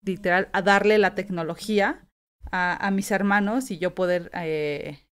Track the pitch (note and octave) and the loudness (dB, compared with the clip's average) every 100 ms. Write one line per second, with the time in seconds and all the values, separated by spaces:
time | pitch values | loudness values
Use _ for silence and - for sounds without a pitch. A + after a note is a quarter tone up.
0 | G3 F3+ F#3 F3+ - F#3+ F#3+ G3 G3+ G#3+ | -6 -2 2 2 2 0 4 4 6 4
1 | F#3 F#3+ F#3+ F3+ D#3+ E3+ G#3+ G#3 G3+ E4+ | 4 0 -6 -6 -6 -6 -2 0 0 -4
2 | _ _ _ _ - F#3 F3+ - G3 G3 | _ _ _ _ -6 -2 -2 -2 -2 -2
3 | G3 G3 G3+ G3+ G3+ B3 C4 F3 F3+ F3+ | -2 0 2 2 2 -2 -4 -4 -4 0
4 | F3+ F3+ F3 F3+ D#3+ D#3 D3 C#3+ - D3 | 0 0 -2 -8 -4 -2 -2 -4 -8 -14
5 | _ | _